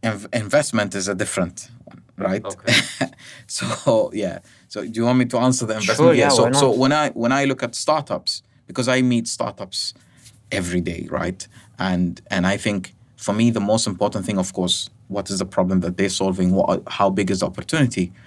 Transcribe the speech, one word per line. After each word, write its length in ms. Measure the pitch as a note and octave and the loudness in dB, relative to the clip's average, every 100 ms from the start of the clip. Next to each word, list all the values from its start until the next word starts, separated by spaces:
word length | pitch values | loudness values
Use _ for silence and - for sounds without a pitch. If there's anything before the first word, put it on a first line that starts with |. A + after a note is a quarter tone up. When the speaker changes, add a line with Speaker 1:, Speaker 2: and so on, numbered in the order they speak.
Speaker 1:
Inv-, 300 | A2+ G#2 G#2 | -4 -6 -6
investment 600 | A#2+ G#2+ C#3+ C#3+ A2+ G2+ | -6 0 0 2 -2 -2
is 140 | G2 F#2 | -4 -4
a 60 | |
different 560 | F#2+ G2+ - F2 - - - | -4 -4 -2 -4 -6 -20 -20
one, 180 | - - _ - | -20 -20 _ -6
right? 260 | G2 G2+ | -4 -4
Speaker 2:
Okay. 300 | G2 G2+ - - - - | -6 -8 0 0 0 -6
Speaker 1:
<laughs> 120 | D3+ - - - - | -8 -8 -20 -20 -12
So, 640 | - - A#2 - A2+ G#2 | -8 -6 -2 2 2 2
yeah. 280 | G#2 F#2+ F2+ - - _ | -2 -6 -8 -16 -20 _
So 140 | G#2+ | -10
do 80 | A2+ | -8
you 120 | A2+ | -2
want 140 | A#2+ B2+ | 2 4
me 60 | A#2+ | 2
to 120 | A#2+ | 2
answer 280 | B2+ B2+ A2+ | 2 2 -2
the 80 | |
investment? 220 | G#2+ G2 A2+ | -2 -2 6
Speaker 2:
Sure, 160 | D#3+ | 6
yeah, 140 | D#3 C#3+ | 6 4
Speaker 1:
So, 140 | B2+ | 4
Speaker 2:
why 60 | B2 | 4
not? 80 | C#3 | 4
Speaker 1:
so 100 | C#3 | 4
when 200 | A#2 C3 | 4 4
I, 180 | D3+ D3 | 2 0
when 220 | - A#2 | 0 0
I 120 | C3+ | 2
look 180 | C#3 C3 | 0 -2
at 120 | A#2+ | -4
startups, 680 | - - D3+ D3 F#2 - - _ _ _ | -4 0 0 0 -4 -4 -4 _ _ _
because 220 | - B2 | -4 2
I 120 | B2+ | 4
meet 260 | B2+ A#2+ A2+ | 4 2 0
startups 680 | - A#2 - G2 - - - _ _ - - _ | -6 -6 -6 -10 -8 -8 -10 _ _ -20 -20 _
every 300 | G2 F2 F2+ | -4 -2 -2
day, 260 | E2+ E2+ - | -2 -6 -6
right? 360 | - F2 F2+ - - - - | -4 -4 -6 -14 -20 -20 -6
And, 420 | F#2 F2+ F2+ E2+ - | -2 0 0 -4 -4
and 140 | F#2+ F2+ | 0 0
I 100 | G2+ | 0
think 380 | A2 G2+ F#2 _ _ _ | -2 -4 -6 _ _ _
for 160 | - | -4
me, 180 | G#2 A#2 | 2 2
the 100 | A2+ | 2
most 260 | G2+ A2 A2 | 2 2 0
important 400 | F#2 G#2 G#2 F#2 | -2 -2 -2 -2
thing, 120 | G2+ | -2
of 140 | F#2 | -2
course, 380 | - F2+ - - _ _ | -2 -2 -2 -6 _ _
what 240 | G2+ F#2+ | -8 -4
is 80 | G2 | -4
the 60 | F#2+ | -2
problem 340 | - F#2 F#2 | 0 2 2
that 160 | E2+ F2+ | 0 0
they're 120 | F#2+ | -2
solving? 420 | - F#2+ F#2 F2+ | 0 -2 2 2
What, 300 | F#2+ - F2+ - | 4 2 0 -4
how 200 | - G2+ | 0 0
big 200 | F#2+ F#2+ | 2 0
is 80 | F#2+ | -2
the 60 | F#2+ | -2
opportunity? 680 | - - D#3+ B2+ G2 F2 - | -6 -4 2 2 2 -4 -6